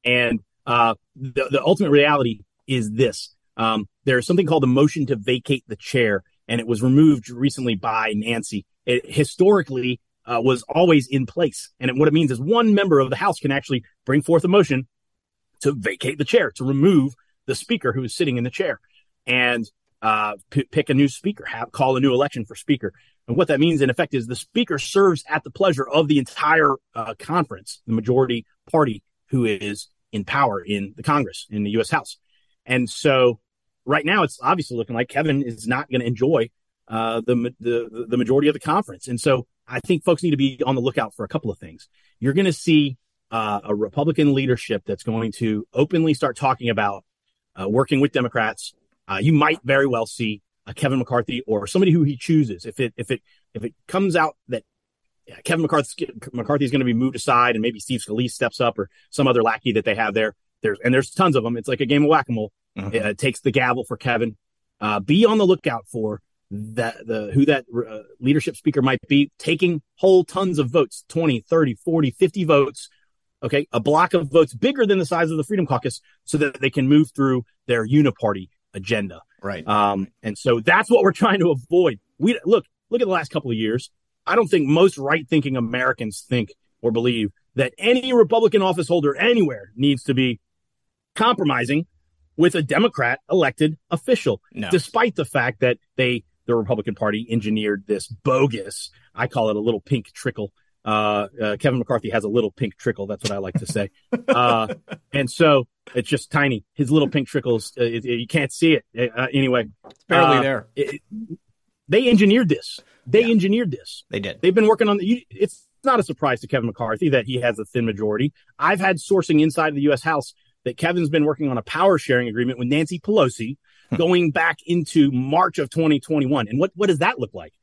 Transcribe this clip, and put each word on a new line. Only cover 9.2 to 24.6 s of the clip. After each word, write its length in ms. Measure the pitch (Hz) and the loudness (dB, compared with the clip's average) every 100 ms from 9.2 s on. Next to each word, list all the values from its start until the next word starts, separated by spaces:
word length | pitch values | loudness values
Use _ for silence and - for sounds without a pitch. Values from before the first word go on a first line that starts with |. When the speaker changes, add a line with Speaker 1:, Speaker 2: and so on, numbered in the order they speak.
| 147 - 185 202 147 131 123 123 _ _ - | -2 2 4 4 2 -4 -4 -6 _ _ -4
Speaker 1:
uh, 160 | 117 | 0
was 220 | 123 123 - | 2 0 0
always 380 | 151 175 156 127 | 2 6 4 4
in 160 | 135 127 | -4 -2
place. 440 | - 160 - - _ | -2 -2 -4 -18 _
And 100 | 127 | -4
it, 60 | 127 | 2
what 100 | 156 | 4
it 60 | |
means 180 | 156 147 | 4 2
is 80 | 117 | -2
one 340 | 139 233 226 | 0 2 4
member 260 | 202 196 143 | 4 4 4
of 100 | 131 | 2
the 80 | 127 | 0
House 220 | 196 - | -2 0
can 120 | 143 | -2
actually 320 | 139 - 131 - _ - | -4 -2 -6 -6 _ 0
bring 160 | 143 | 0
forth 240 | 151 165 180 | 2 2 4
a 20 | |
motion 400 | 202 165 135 127 _ _ _ _ _ _ _ | 4 4 -2 -4 _ _ _ _ _ _ _
to 120 | 143 | -2
vacate 440 | 135 101 - 135 143 | -2 -6 -4 -6 -4
the 80 | 139 | 2
chair, 260 | 233 139 | 2 2
to 120 | - | -4
remove 500 | 135 139 170 170 139 - _ _ - | -4 2 4 4 2 -6 _ _ -8
the 100 | - | -8
speaker 360 | - 233 127 | -4 -4 -2
who 120 | 127 | -4
is 120 | 123 - | -8 -4
sitting 220 | 160 123 | -2 -2
in 80 | 120 | -4
the 40 | |
chair, 300 | - 180 113 _ _ _ _ - | -4 -6 -6 _ _ _ _ -2
and, 420 | 127 123 120 110 _ _ _ | 0 2 0 -6 _ _ _
uh, 340 | 110 107 107 104 _ | -2 0 -2 -6 _
p-, 140 | 147 | -4
pick 260 | - 156 - | -2 -4 0
a 40 | |
new 160 | 135 143 | 2 2
speaker, 360 | - 196 208 - | 0 -6 -6 -12
have, 260 | 113 117 | -10 -10
call 260 | - 135 131 | -2 0 2
a 20 | |
new 140 | 135 | 2
election 320 | 123 143 123 104 | 2 0 -4 -12
for 100 | - | -12
speaker. 380 | - 139 101 _ _ _ - | -4 -4 -4 _ _ _ -4
And 80 | 127 | -2
what 140 | 165 | 0
that 100 | 139 | 2
means, 220 | 165 156 | 2 4
in 80 | 135 | 0
effect, 240 | 127 160 | 0 -2
is 140 | 135 117 | -4 -6
the 80 | 123 | -10
speaker 440 | - 220 | -4 -4